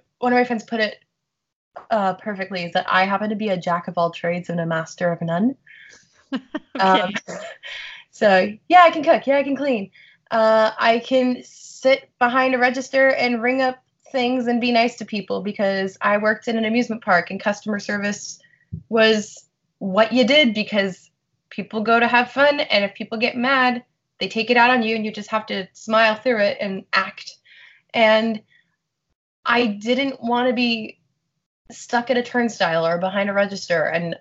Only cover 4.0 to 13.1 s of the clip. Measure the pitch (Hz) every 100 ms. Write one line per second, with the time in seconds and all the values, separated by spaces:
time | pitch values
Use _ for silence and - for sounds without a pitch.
4 | 170 - 170 175 175 175 165 160 160 -
5 | 175 170 170 170 233 277 _ - - -
6 | _ _ - 262 - - - - 190 185
7 | - 202 - 175 - - - - - -
8 | - - 214 190 202 214 - 349 339 330
9 | 294 247 - 277 277 262 285 233 196 _
10 | _ _ - 226 220 220 220 - 233 233
11 | 226 262 254 247 - - - - 262 269
12 | - - 240 254 262 254 247 254 254 269
13 | 269